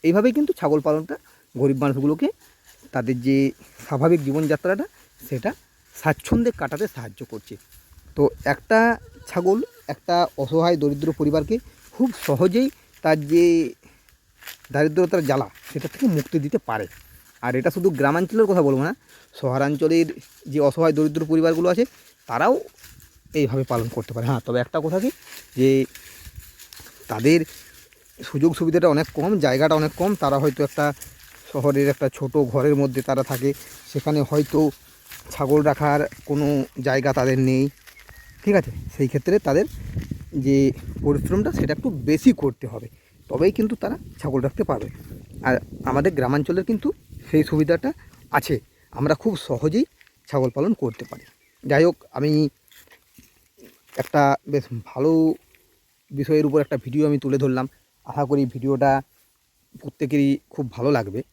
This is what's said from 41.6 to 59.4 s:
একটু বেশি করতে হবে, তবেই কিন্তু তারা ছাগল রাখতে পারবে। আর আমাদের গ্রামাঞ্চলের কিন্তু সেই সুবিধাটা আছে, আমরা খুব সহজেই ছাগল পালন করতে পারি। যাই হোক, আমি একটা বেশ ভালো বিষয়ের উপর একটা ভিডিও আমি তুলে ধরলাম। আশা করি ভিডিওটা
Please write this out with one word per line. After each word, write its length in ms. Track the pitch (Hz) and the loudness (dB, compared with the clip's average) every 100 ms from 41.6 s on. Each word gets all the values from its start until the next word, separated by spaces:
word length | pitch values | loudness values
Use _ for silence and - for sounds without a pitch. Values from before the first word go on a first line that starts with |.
| - | -2
একটু 160 | 151 262 | -2 -4
বেশি 420 | 156 123 156 262 | -4 -2 4 4
করতে 340 | - 139 117 120 | 4 -2 -4 -12
হবে, 200 | 113 117 - _ _ _ | -12 -16 -20 _ _ _
তবেই 220 | 131 175 | 2 2
কিন্তু 240 | 196 220 233 | 2 -2 -2
তারা 220 | 202 254 - - | -6 -8 -12 -10
ছাগল 200 | 151 135 | -4 -2
রাখতে 220 | 135 - | -2 -4
পারবে। 260 | - 120 104 - - - - - | -4 -4 -6 -14 -18 -18 -18 -6
আর 160 | 131 127 - - - | -2 -2 -4 -10 -2
আমাদের 260 | 135 160 156 | 0 0 0
গ্রামাঞ্চলের 500 | 123 143 139 175 185 | -2 -2 -2 -4 -2
কিন্তু 260 | 220 285 403 _ - - | -4 -4 -6 _ -20 -2
সেই 120 | 156 | 0
সুবিধাটা 460 | 151 156 151 170 262 320 - - - | 2 0 2 0 0 -8 -14 -20 -4
আছে, 280 | 147 - 139 _ _ _ | -4 -2 -6 _ _ _
আমরা 220 | - 143 151 | -4 -2 0
খুব 220 | 226 185 | -2 -4
সহজেই 480 | - 131 156 190 311 _ _ _ _ | -6 -4 -2 0 -2 _ _ _ _
ছাগল 200 | 143 131 | -2 -2
পালন 240 | 139 170 | 0 -2
করতে 320 | 220 127 110 - | 0 -4 -6 -14
পারি। 180 | - - _ _ _ 135 | -16 -20 _ _ _ 0
যাই 140 | 143 | 4
হোক, 120 | 170 - - | 4 2 -12
আমি 380 | 131 147 151 147 _ _ - _ _ _ - - _ _ _ - _ _ - | -4 0 2 2 _ _ -20 _ _ _ -20 -20 _ _ _ -20 _ _ -8
একটা 420 | 127 151 143 139 - | -2 2 2 2 -2
বেশ 140 | 143 - 117 - | -4 -4 -12 -10
ভালো 480 | 131 147 165 160 - _ _ _ _ _ _ _ | -2 2 4 2 0 _ _ _ _ _ _ _
বিষয়ের 340 | 139 139 151 147 | -8 0 2 4
উপর 160 | 151 | 2
একটা 160 | 143 135 131 | 0 -4 -4
ভিডিও 220 | 139 151 | -2 0
আমি 100 | 143 | 0
তুলে 200 | 135 135 | 0 0
ধরলাম। 320 | 135 127 131 _ _ _ - | 0 -2 -6 _ _ _ -10
আশা 200 | 123 139 | -4 0
করি 200 | 143 131 | 0 0
ভিডিওটা 560 | 120 135 135 139 135 - _ _ _ | -2 -2 2 2 2 -2 _ _ _